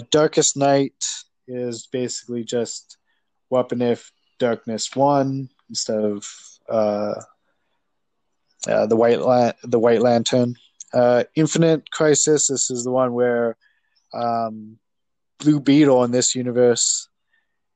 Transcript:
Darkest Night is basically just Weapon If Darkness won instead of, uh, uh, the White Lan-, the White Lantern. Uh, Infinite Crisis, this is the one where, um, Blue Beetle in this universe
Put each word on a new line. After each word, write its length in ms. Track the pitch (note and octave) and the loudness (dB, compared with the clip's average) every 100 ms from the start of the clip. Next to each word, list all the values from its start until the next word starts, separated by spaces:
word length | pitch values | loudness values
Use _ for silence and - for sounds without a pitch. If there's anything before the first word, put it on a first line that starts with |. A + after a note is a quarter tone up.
| - | 0
Darkest 480 | D3+ D3+ - - C#3+ | 2 2 2 0 0
Night 480 | C#3 C#3 C#3 - - - - _ - | 2 2 0 -6 -10 -12 -16 _ -14
is 400 | B2 B2 A2 - | -8 -8 -8 -8
basically 520 | B2+ A#2+ - - A#2+ | -6 -6 -8 -10 -10
just 540 | A2+ A#2+ A2 - - - _ _ _ _ - | -6 -4 -4 -8 -18 -20 _ _ _ _ -4
Weapon 320 | B2+ B2 A#2+ | -2 -2 -2
If 300 | A#2+ A#2 - _ _ - | -2 -2 -6 _ _ -4
Darkness 560 | B2 A2+ - G#2+ - C3 | -2 -2 -6 -8 -6 0
won 540 | C#3 C#3+ C3+ C3+ C3 _ - | 2 2 0 -4 -10 _ -14
instead 340 | A2+ - A2 | -10 -4 -2
of, 240 | G#2+ G#2 - - - _ - | -2 -4 -10 -20 -20 _ -6
uh, 480 | A2+ G#2+ G#2 G#2 - - _ _ _ _ _ _ _ _ _ _ _ _ - - | -2 0 -2 -4 -8 -14 _ _ _ _ _ _ _ _ _ _ _ _ -12 -4
uh, 180 | A2 A2 | -2 0
the 80 | A2+ | 2
White 260 | A#2+ A2 | 2 2
Lan-, 320 | G2+ B2 A#2 - | 2 2 2 -2
the 160 | B2 A#2+ | -2 0
White 220 | A#2 A2+ | 2 2
Lantern. 540 | B2 A#2 A2 C3 B2 B2 _ _ - | 2 2 0 0 0 -4 _ _ -6
Uh, 320 | B2 B2 B2 - D#3 | 0 2 2 0 0
Infinite 560 | D#3 D#3+ E3 D#3 - | 0 2 2 2 -2
Crisis, 560 | - D#3 C#3+ - D3+ - | -2 2 2 2 2 0
this 220 | B2+ - | -2 -4
is 120 | B2+ | -6
the 80 | B2 | -2
one 220 | B2+ B2+ | 0 0
where, 440 | A#2+ B2 A#2+ A#2 - _ _ _ _ _ | 0 0 0 -2 -6 _ _ _ _ _
um, 640 | A#2 A#2 A#2 A2+ A2 G#2+ A2+ _ _ _ _ _ - | -6 -4 -4 -4 -8 -18 -20 _ _ _ _ _ -4
Blue 200 | D3 D3 | 2 2
Beetle 440 | C#3 C#3+ C#3+ B2+ B2 | 4 4 6 4 4
in 60 | |
this 220 | B2 - B2+ | 0 0 -2
universe 760 | B2 A#2+ B2 A#2 - - - _ _ _ _ _ _ | -2 2 4 4 0 -4 -8 _ _ _ _ _ _